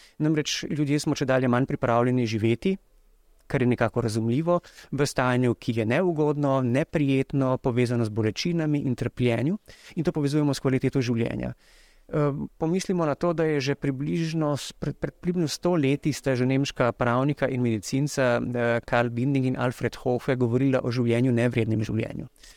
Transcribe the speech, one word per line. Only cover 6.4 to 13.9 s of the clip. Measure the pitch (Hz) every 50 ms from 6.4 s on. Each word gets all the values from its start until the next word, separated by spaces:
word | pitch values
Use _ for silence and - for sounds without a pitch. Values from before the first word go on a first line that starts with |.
| 143 139 135 135
neprijetno, | 131 120 120 135 160 - - 170 147 139 135 135 131 - - 139 135 127 131
povezano | 127 - 135 117 120 123 113 123 120 117
z | 107
bolečinami | 107 113 107 110 101 - - 180 170 170 156 151 147 147
in | - 131 123
trpljenju, | - 123 117 - - 123 120 113 110 117 151 196 214 - - - - - - -
in | - 147
to | 175
povezujemo | 156 156 143 143 143 151 151 143 131
s | -
kvaliteto | - 139 131 127 - 131 - 139
življenja. | 123 113 123 113 113 - - 120 123 123 123 - _ - - - - - _ _ _
Ehm, | - - 151 147 143 135 147 147 - -
pomislimo | _ 165 160 175 190 - - 190 175 165
na | 151 139
to, | - - 175 170
da | 156 165
je | 156 151 143
že | 127 139 139
približno | - - 143